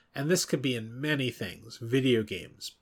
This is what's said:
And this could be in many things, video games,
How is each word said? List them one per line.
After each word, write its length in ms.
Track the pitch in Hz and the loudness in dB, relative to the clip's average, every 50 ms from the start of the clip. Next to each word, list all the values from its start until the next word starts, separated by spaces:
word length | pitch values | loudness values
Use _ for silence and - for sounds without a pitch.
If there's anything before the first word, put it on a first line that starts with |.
| _ _ - | _ _ -8
And 160 | 139 143 151 | -4 0 2
this 160 | 185 175 - | 4 2 2
could 160 | - - 147 | 2 0 0
be 140 | 131 139 123 | 0 0 0
in 260 | 117 110 113 117 127 | -2 -4 -8 -8 -4
many 300 | 139 151 151 139 131 123 | -2 0 0 2 0 0
things, 480 | - - 113 92 87 82 - 107 - - | -2 -4 -6 -8 -8 -12 -16 -18 -14 -10
video 400 | 117 117 120 135 131 135 120 113 | -4 0 2 4 4 6 4 4
games, 480 | 107 107 98 85 76 - - - - - - _ | 4 0 -4 -8 -8 -12 -16 -14 -14 -14 -10 _